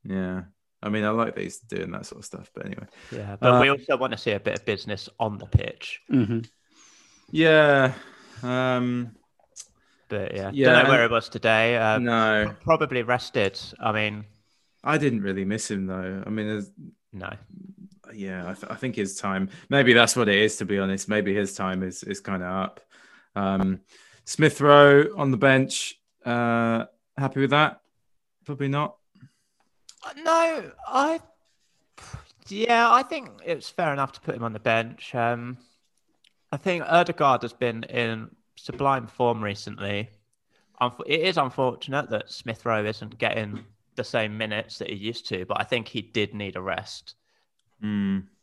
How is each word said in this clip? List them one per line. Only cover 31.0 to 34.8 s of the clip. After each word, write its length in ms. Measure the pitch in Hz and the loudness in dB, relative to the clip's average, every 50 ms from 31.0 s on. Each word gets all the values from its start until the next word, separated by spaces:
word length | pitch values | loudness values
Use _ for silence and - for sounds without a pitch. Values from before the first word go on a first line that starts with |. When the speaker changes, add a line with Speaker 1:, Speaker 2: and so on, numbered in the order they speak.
| 277 311 330 320 - _ _ _ _ _ _ _ _ _ _ _ _ _ _ - - - - - - _ _ _ _ - | 2 2 0 -4 -6 _ _ _ _ _ _ _ _ _ _ _ _ _ _ -20 -18 -18 -18 -18 -18 _ _ _ _ -12
Speaker 2:
yeah, 440 | 196 202 220 233 240 226 233 233 | -4 0 4 4 6 6 6 6
I 100 | 233 254 | 6 4
think 280 | 262 - 262 294 247 151 101 - - | 4 0 -8 -8 -8 -12 -20 -12 -6
it's 240 | 170 165 135 - - | -6 -6 -6 -6 -10
fair 220 | - - 175 156 139 | -4 -2 0 0 0
enough 180 | 139 139 131 | 0 -2 -4
to 80 | - - | -4 -12
put 140 | _ - - | _ -8 -6
him 100 | 113 117 | -4 -6
on 80 | 117 | -6
the 80 | 110 107 | -6 -2
bench. 540 | - 123 113 113 | 2 2 2 2